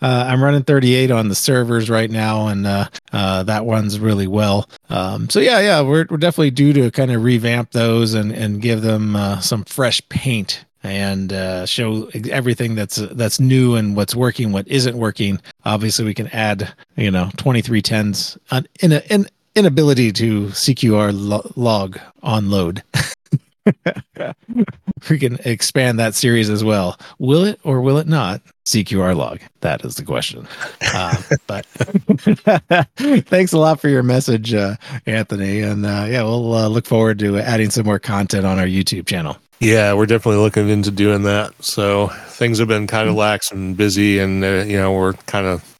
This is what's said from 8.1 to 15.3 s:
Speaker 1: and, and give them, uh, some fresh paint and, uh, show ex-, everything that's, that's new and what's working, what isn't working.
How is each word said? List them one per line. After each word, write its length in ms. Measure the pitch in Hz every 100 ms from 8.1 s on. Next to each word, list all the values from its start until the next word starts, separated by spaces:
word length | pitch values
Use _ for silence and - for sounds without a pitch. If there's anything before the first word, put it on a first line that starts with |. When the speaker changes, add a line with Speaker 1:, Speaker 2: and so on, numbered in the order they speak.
Speaker 1:
and, 180 | 110 104
and 280 | 117 110 104
give 220 | 117 113
them, 320 | 110 110 107
uh, 240 | 104 101 95
some 240 | - 110
fresh 380 | 95 - 123 - -
paint 560 | - 135 113 92 - _ _
and, 500 | 98 98 98 98 95
uh, 340 | 95 92 92 90
show 440 | - 113 110 110
ex-, 140 | 113 113
everything 440 | 135 123 113 120
that's, 220 | 107 98 -
that's 420 | 104 123 110 -
new 380 | 131 131 123 117
and 180 | 107
what's 220 | 101 101 120
working, 340 | 123 - 110
what 160 | 98 98
isn't 300 | 139 123 120
working. 440 | 110 - 101